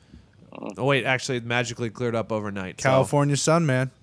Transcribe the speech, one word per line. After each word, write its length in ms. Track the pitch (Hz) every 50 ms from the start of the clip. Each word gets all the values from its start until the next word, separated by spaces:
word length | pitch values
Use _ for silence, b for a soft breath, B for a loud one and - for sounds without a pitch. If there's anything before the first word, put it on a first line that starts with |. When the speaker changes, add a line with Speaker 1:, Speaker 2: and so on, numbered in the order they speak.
| b b b b b b b b - - - - - - -
Speaker 1:
oh, 80 | - 120
wait, 180 | 139 139 131 104
actually 340 | 131 131 123 - - 131 120
magically 500 | 117 117 120 123 123 113 120 - 123 113
cleared 240 | 101 - 123 120 113
up 160 | 113 107 -
overnight. 480 | 113 107 104 104 98 98 92 92 - -
So. 100 | - 131
Speaker 2:
California 460 | 127 135 131 - 147 143 143 143 143
sun, 300 | 131 - 156 156 170 170
man. 240 | 147 131 127 131 127 - _